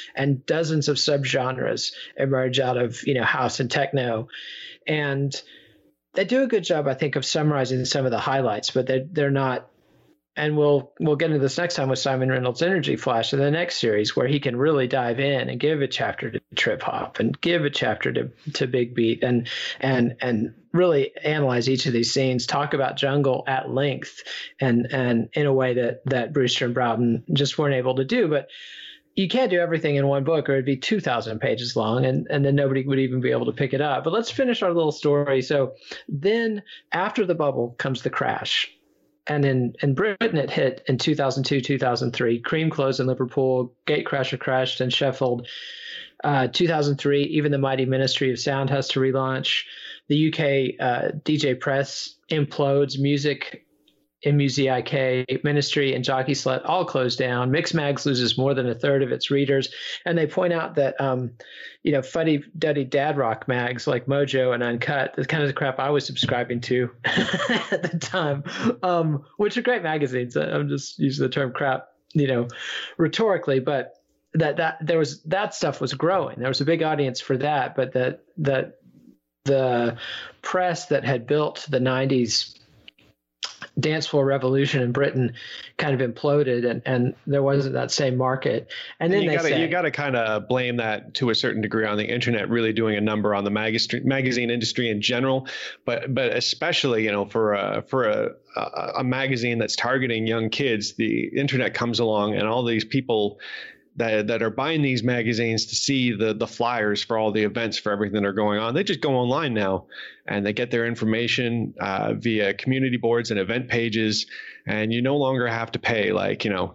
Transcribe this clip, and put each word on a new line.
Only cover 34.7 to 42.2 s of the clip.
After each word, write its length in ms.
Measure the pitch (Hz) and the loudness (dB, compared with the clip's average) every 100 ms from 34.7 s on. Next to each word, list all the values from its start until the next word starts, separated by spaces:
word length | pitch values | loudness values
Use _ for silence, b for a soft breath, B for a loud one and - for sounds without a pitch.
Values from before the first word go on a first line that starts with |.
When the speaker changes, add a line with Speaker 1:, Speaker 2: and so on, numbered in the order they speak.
Speaker 1:
little 180 | 170 156 | 2 2
story. 520 | 147 151 143 143 131 | 2 2 2 4 0
So 320 | 127 143 127 - B B B | 2 2 0 -4 B B B
then 540 | 143 185 226 226 208 - B B | -2 2 2 0 -2 -8 B B
after 360 | 165 202 233 180 | -2 -2 0 0
the 80 | |
bubble 400 | 165 143 123 120 - | 2 2 0 -4 -4
comes 240 | 139 123 | -4 -2
the 80 | 131 | -4
crash. 640 | - 123 107 - - - _ _ _ _ _ - | -2 -2 -2 -2 -2 -4 _ _ _ _ _ -4
And 180 | 151 | 0
in, 300 | 139 127 123 - | 2 2 0 0
in 120 | 143 | 0
Britain, 440 | 131 214 190 226 160 | 2 0 0 0 0
it 120 | 127 | 0
hit 320 | - 135 - - | 0 0 0 -2
in 80 | 127 | 0
two 180 | 160 | 0
thousand 300 | 151 135 135 | 2 0 0
two, 160 | 131 139 | 0 0
two 160 | 127 139 | 0 0
thousand 360 | 131 117 123 | 2 0 -2
three. 280 | 117 | 0